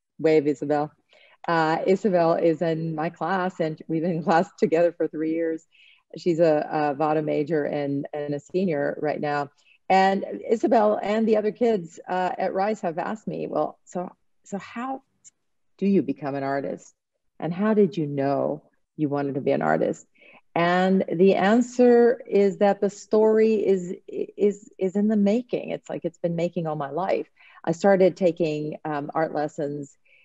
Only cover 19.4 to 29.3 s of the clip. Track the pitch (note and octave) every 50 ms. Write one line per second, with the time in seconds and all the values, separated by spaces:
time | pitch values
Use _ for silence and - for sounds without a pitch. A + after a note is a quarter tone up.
19.4 | A#2+ C#3 C#3 - - D#2 D#2 D#3 - - - - - _ _ _ - - - -
20.4 | _ _ - E3 E3+ F3 F3+ F3+ F#3 F#3 F#3+ F#3+ - - E3 E3 F#3+ G3 - -
21.4 | F#3 G3 A3+ B3 A#3+ - - - B3 B3 A#3+ A#3+ A#3+ A#3 B3 - - - - G3
22.4 | G3+ G3 F3+ - G#3 G3 F#3+ G3 G#3 G3 - - - - A3 G#3+ A3 A3 A3 A3
23.4 | A3 A3 A3 G3+ - - G3 F#3 F3+ F3 - - _ - - C#3 - - - -
24.4 | G3+ G#3 G3 - - - _ - F#3+ F#3 E3+ G3+ G#3 G#3+ A3 G#3 G3+ G3 G#3+ B3
25.4 | B3 _ - - - - D#3+ - - - - F3 - E3+ - _ - E3+ E3+ E3
26.4 | E3+ F3 - F3+ D#3+ D#3 D3+ D#3 C#3+ C#3 C#3 E3 F#3+ F#3+ - - D#3 - _ _
27.4 | - - - - - - E3 E3 G3+ G3 G3 F3+ F#3+ F3 E3 - F#3+ E3+ E3 -
28.4 | E3+ D#3 D3+ D3+ D3+ D3+ D3+ - - D#3 D3+ C#3+ C#3+ - - D3+ D#3+ -